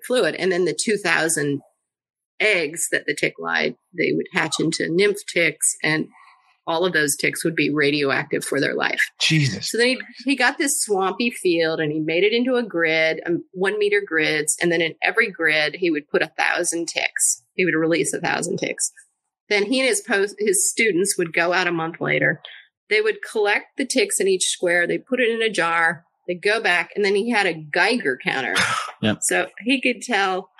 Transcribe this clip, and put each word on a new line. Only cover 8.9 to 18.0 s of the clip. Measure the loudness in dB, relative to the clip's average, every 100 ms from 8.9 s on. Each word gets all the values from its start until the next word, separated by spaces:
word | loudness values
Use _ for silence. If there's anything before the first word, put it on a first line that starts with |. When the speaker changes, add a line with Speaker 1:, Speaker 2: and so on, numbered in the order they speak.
| -2 -4 -2
Speaker 2:
Jesus. | 2 2 2 -2 -4
Speaker 1:
So | 0
then | 2
he, | 0 -6 -8
he | -2 2
got | 2 2
this | -2 -2
swampy | 0 0 0 0 -4
field, | 0 2 2 2 0
and | 0
he | 0
made | 0 2
it | 2
into | 2 2 0
a |
grid, | 0 0 2 2 2 0 -2
um, | -4 -4
one | -4 -2 0
meter | 2 2
grids, | 0 0 2 0 -2 0
and | 0
then | 2
in | 0 0
every | 0 2 -2
grid | 0 2 2 0 0
he | -2
would | -2 0
put | -2
a | -2 0
thousand | 0 0 -2 -4 -4
ticks. | -2 -4 -2 -2 -2 _ -2
He | 0
would | 2
release | 2 2